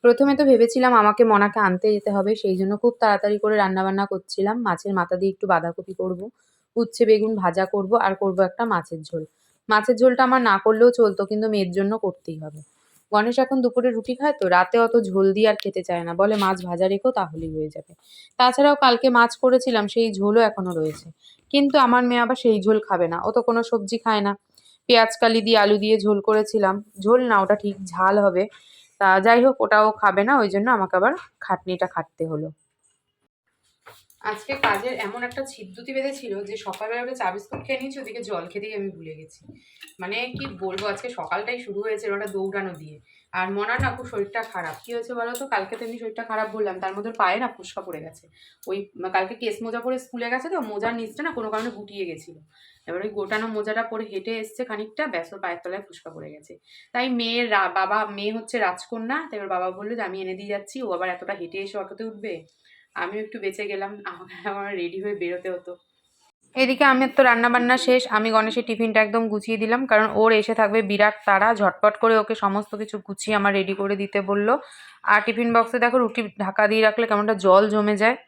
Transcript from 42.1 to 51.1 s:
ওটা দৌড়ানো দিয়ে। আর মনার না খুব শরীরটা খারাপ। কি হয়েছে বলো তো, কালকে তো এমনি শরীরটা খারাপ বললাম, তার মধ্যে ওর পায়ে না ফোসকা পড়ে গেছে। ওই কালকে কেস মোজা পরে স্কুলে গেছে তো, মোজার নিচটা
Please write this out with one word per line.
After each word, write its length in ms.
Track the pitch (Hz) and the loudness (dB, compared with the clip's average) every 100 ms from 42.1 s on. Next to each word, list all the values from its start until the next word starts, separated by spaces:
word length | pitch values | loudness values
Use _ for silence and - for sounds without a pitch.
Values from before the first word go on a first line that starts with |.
ওটা 140 | 202 208 | -6 -6
দৌড়ানো 480 | 196 196 196 190 | -6 -6 -6 -8
দিয়ে। 260 | 165 151 151 _ _ _ | -12 -18 -20 _ _ _
আর 200 | 185 190 | -8 -6
মনার 300 | 202 208 247 | -4 -4 -2
না 100 | 254 | -4
খুব 160 | 247 247 | -6 -10
শরীরটা 340 | 214 196 226 | -8 -6 -6
খারাপ। 320 | 226 185 165 - - | -8 -8 -10 -12 -12
কি 80 | |
হয়েছে 200 | 233 226 | -12 -10
বলো 200 | 240 233 | -8 -8
তো, 140 | 247 269 | -8 -6
কালকে 280 | 220 196 226 | -6 -6 -10
তো 100 | 226 | -12
এমনি 120 | 233 | -12
শরীরটা 260 | 226 220 | -12 -12
খারাপ 240 | 226 220 214 | -8 -6 -6
বললাম, 280 | 214 208 185 | -4 -6 -4
তার 160 | 190 196 | -8 -8
মধ্যে 140 | 208 | -10
ওর 60 | 220 | -2
পায়ে 240 | 190 202 | 0 0
না 80 | 247 | -4
ফোসকা 340 | - - - | -8 -14 -14
পড়ে 200 | 185 156 | -12 -12
গেছে। 260 | 160 - _ _ _ _ - | -14 -20 _ _ _ _ -10
ওই 240 | 196 202 - 180 | -8 -8 -10 -2
কালকে 220 | 185 190 226 | -2 -2 -6
কেস 200 | 226 202 | -8 -8
মোজা 160 | 226 233 | -8 -6
পরে 200 | 247 254 | -4 -6
স্কুলে 300 | 254 240 233 | -8 -10 -6
গেছে 200 | 262 320 | -6 -4
তো, 120 | 359 | -6
মোজার 340 | 226 208 226 233 | -6 -6 -6 -6
নিচটা 280 | 226 | -10